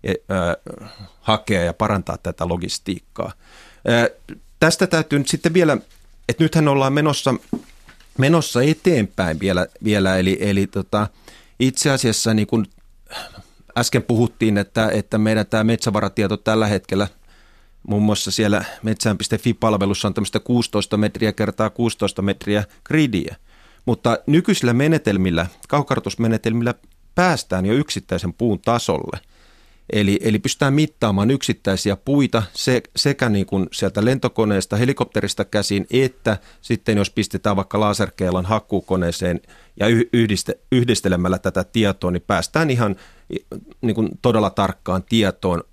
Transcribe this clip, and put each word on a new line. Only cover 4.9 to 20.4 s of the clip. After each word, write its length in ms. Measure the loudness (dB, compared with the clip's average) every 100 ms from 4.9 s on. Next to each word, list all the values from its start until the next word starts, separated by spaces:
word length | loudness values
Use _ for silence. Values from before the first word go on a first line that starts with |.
| 0 0 -2
nyt 80 | -2
sitten 260 | -2 2
vielä, 240 | 2 2 2 -4 -20 -20 -14 -6
että 140 | 0
nythän 240 | 2 4 2
ollaan 260 | 2 2
menossa, 400 | 2 0 0 -2 -2 -4 -10 -10 -20 -20 -20 -16 0
menossa 440 | 2 2 2 0
eteenpäin 800 | 0 2 2 2 0 -2 -2 0
vielä, 280 | 0 0 -2 -4
vielä, 340 | 0 2 2 2
eli, 200 | 2 0
eli 260 | 0 0 0
tota, 400 | -4 -4 -2 -2 -6 -20 -20 _ _
itse 320 | -2 0 0
asiassa 420 | 2 0 0 0
niin 140 | 0 2
kuin 180 | 0 -2 -8 -20 -20 -18 -16 -16 -20 -20 _ -8 -4
äsken 260 | 0 0
puhuttiin, 540 | 2 2 2 2 0 2
että, 320 | -2 -2 0
että 280 | 0 -2 0
meidän 300 | 2 0 0
tämä 160 | 0
metsävaratieto 760 | 2 2 0 0 -2 -2 -2 -2
tällä 300 | 0 2 2
hetkellä – 400 | 0 -2 -2 -2 -6 -20 -20 -20 _ _ -20 -4
Muun 160 | 2
muassa 280 | 2 0 -2
siellä 340 | -2 0 0 -2 -8
metsään 340 | -6 -2 -2 -2 -2 -2
fi 120 | -2
-palvelussa 520 | 0 0 2 0 0 -2
on 60 |
tämmöistä 260 | -2 -4
kuusitoista 580 | -4